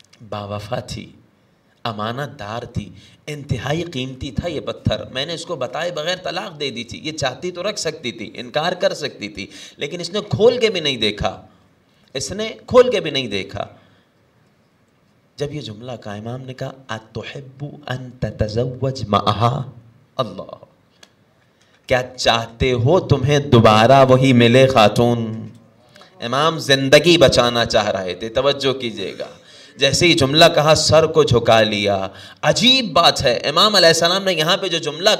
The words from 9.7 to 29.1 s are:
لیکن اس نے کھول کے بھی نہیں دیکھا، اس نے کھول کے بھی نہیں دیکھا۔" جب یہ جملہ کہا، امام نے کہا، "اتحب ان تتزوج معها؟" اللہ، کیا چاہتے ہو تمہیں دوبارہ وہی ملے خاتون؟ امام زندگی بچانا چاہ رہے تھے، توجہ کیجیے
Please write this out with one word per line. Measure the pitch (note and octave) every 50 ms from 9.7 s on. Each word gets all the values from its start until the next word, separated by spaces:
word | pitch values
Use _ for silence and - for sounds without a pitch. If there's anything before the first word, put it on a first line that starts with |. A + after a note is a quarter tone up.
| - -
لیکن | C#3+ D3 E3+ F3
اس | E3 E3+
نے | G3+ G#3 - -
کھول | - - G#3 B3 A#3+ B3
کے | A3 G#3+
بھی | F#3 F3
نہیں | D#3 C#3+ C3 A#2
دیکھا، | A2+ G#2 E2+ - - G2 E2 - - - _ _ _ _ _ _ _ _ _ _ _ _ -
اس | C#3 - -
نے | F#3 G#3 A3 A3 - - - -
کھول | A3 B3+ B3 B3
کے | - F#3+
بھی | D#3+ D#3
نہیں | C#3 C3+ B2+ G#2+
دیکھا۔" | G2+ F#2+ F#2 - - - - - - - _ _ _ _ _ _ _ _ _ _ _ _ _ _ _ _ _ _ _ _ _ _ _ _ _ _ _ _ _ _ _
جب | - C#3+ C#3+ D3
یہ | D3
جملہ | B2 A2 G#2 G#2 A#2+ B2+ A#2+ A2 -
کہا، | G#2+ G2+
امام | G#2 G#2+ A#2 B2 B2+
نے | A2+ C3 B2+
کہا، | - C#3 C3 - - - -
"اتحب | A2+ A2 - _ - A2+ - - - C#3+ C#3 B2+ - C3+ C#3+ C#3+ D3 - - -
ان | B2+ C3 B2+ B2 - -
تتزوج | - G#2+ - - A2 G#2 G2+ A2+ B2+ C3+ - - C3 C3+ C3 - G#2+ G2+
معها؟" | G#2 G2 - G#2 G#2 G2+ A#2 A#2 C3+ - - - - - - - _ _ _ _ -
اللہ، | - B2 G2+ F#2 F#2+ - - - - - _ _ _ _ _ _ _ - _ _ _ _ _ _ _ _ _ _ _ _ _ _ _ _ -
کیا | B2+ B2 B2+ - - -
چاہتے | - B2+ A2+ A2+ A2+ - - - C#3 B2+
ہو | B2+ A#2 A2+ C#3 F3 F#3+
تمہیں | - - D3 C3 B2+ C#3+ D3 C#3+
دوبارہ | C#3+ D3 B2+ A#2 A2 A2 G#2+ G#2+ A2+ A#2 C3+ C3+ C3+
وہی | B2 B2+ B2+ C3 C3+ B2+
ملے | A#2+ A#2+ A#2 A#2+ C3 C3 C3
خاتون؟ | C3 A#2 G#2+ G#2 - A#2+ A#2+ A#2+ A#2+ A#2 A2+ A2 A2 A2 A2 A2 - - _ _ _ _ _ _ _ - - _ _ -
امام | - A#2 B2+ C#3 D#3 E3 E3 D#3
زندگی | A#2+ C3 C3+ C3+ C3+ C3+ D3 D3+ D3 F3 E3+ C#3+
بچانا | C#3 B2 - C3+ A#2+ A#2+ A#2+ A#2+ A2+
چاہ | - A#2 A2 G#2 G#2
رہے | F#2+ G2 F#2+ F2+ F2+
تھے، | - A2 A2+
توجہ | A2+ C3 C3+ C#3+ C3+ - C3 C#3 C3+
کیجیے | C3+ B2 A#2 G2+ G2 F#2+ D2+